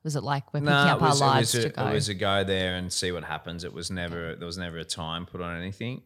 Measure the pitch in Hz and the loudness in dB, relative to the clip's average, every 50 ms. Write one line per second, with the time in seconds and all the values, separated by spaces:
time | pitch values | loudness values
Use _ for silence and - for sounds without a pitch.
0 | - 160 143 147 131 139 143 139 - - - 147 143 147 143 143 143 143 131 120 | -6 -4 -4 -2 -2 -2 -2 -2 -2 -4 -4 0 2 4 6 6 6 6 6 6
1 | 160 156 143 139 139 135 135 135 123 110 120 120 113 - - - - 131 - 104 | 4 4 4 6 6 6 6 6 4 4 2 2 0 0 0 -2 0 0 0 0
2 | 104 104 98 90 104 98 98 98 98 95 95 92 92 92 90 90 90 90 - - | 0 -2 -2 0 2 2 4 4 4 2 2 0 0 0 -2 -2 -4 -4 -2 -2
3 | - 90 87 85 76 - 78 80 - 87 85 85 85 87 - 76 85 - 95 90 | -2 -2 -2 -4 -4 -6 -8 -8 -8 -10 -10 -10 -10 -10 -10 -8 -8 -6 -4 -4
4 | 87 85 85 85 82 82 80 - 85 85 87 92 90 87 82 82 80 - - - | -4 -4 -4 -6 -6 -6 -8 -8 -8 -8 -8 -6 -8 -8 -8 -8 -8 -8 -8 -6
5 | 80 80 82 85 90 - - 90 87 87 85 85 87 92 95 - 117 120 131 - | -6 -6 -6 -6 -8 -8 -8 -8 -6 -6 -6 -6 -6 -8 -8 -8 -8 -8 -8 -10
6 | - | -12